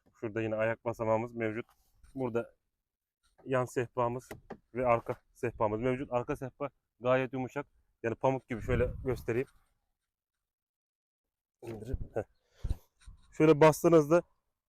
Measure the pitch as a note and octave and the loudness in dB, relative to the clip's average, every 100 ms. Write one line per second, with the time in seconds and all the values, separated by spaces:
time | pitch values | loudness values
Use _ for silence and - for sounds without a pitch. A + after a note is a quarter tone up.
0 | _ _ A2+ A2 A2 G#2+ A2+ A2+ A#2+ A2+ | _ _ -6 -4 -2 0 0 -2 -6 -4
1 | A2 A2 A#2+ A#2 A2+ A2 - _ _ _ | 0 0 -2 -4 -4 -4 -10 _ _ _
2 | - C3+ B2 A#2 - _ _ _ _ _ | -14 -6 -4 -2 -4 _ _ _ _ _
3 | _ _ _ _ C3 B2+ B2 C3+ A#2 B2+ | _ _ _ _ -4 -2 -2 -4 -4 -2
4 | A#2+ B2 - - - - _ A#2 B2 A#2 | -2 -4 -10 -18 -18 -20 _ -2 2 2
5 | - - _ _ A#2 - A2 A2 B2+ B2+ | 0 -10 _ _ -8 -2 -2 0 -2 -4
6 | B2+ B2 B2 C#3 B2+ - C#3+ - _ _ | -4 -4 -4 -6 -10 -10 -12 -12 _ _
7 | A#2+ C3 C3 C3+ B2+ C#3+ - _ _ _ | 0 0 0 -6 -8 -8 -12 _ _ _
8 | A2+ A2+ C3+ C3+ - A2+ A2+ A#2+ B2 - | -6 -2 -2 -2 -4 -8 -2 0 -2 -4
9 | C3 A#2 - A#2 C#3 - _ _ _ _ | -6 -4 -4 -4 -6 -12 _ _ _ _
10 | _ _ _ _ _ _ _ _ _ _ | _ _ _ _ _ _ _ _ _ _
11 | _ _ _ _ _ _ A#2 A2 A2 - | _ _ _ _ _ _ -14 -12 -10 -10
12 | - A2+ - _ _ _ - - _ _ | -8 -8 -8 _ _ _ -6 -6 _ _
13 | - - - - D#3 D3 D#3 - E3+ E3 | -20 -20 -8 4 6 8 8 6 6 6
14 | D3 E3+ - _ _ _ | 6 2 0 _ _ _